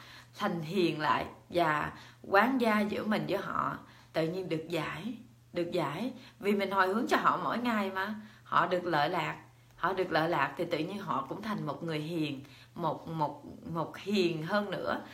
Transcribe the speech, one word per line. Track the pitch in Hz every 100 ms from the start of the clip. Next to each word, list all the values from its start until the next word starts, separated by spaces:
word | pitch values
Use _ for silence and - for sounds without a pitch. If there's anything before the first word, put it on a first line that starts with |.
| - - - -
thành | 202 170
hiền | 156 190 165 151
lại. | 151 113 - - -
Và | 170 160 151 160 - - -
quán | - 190 233 269
gia | 233 214
giữa | 202 -
mình | 214 202 151
với | 190
họ | 185 - 135 - - - -
tự | - 160
nhiên | 180 180
được | 160 -
giải, | 170 147 151 202 240 - - _
được | 175 170
giải. | 175 143 151 247 - - -
Vì | 202
mình | 202 190
hồi | 196 185
hướng | 208 311
cho | 285
họ | 160 151
mỗi | 156 220
ngày | 247 220 196
mà. | 190 196 214 - -
Họ | - 147 175
được | 180 180
lợi | 156 151
lạc, | 180 156 160 - - - -
họ | 175
được | 190 175
lợi | 160 160
lạc | 160 139 -
thì | 165
tự | 156
nhiên | 160 202
họ | 165 135 -
cũng | 180
thành | 214 185 151
một | 131
người | 170 151
hiền, | 151 170 151 135 - - - -
một, | 165 135 -
một, | 165 147 - - - -
một | 165 156 -
hiền | 190 202 175 160
hơn | 165 208 202
nữa. | 165 - 294 -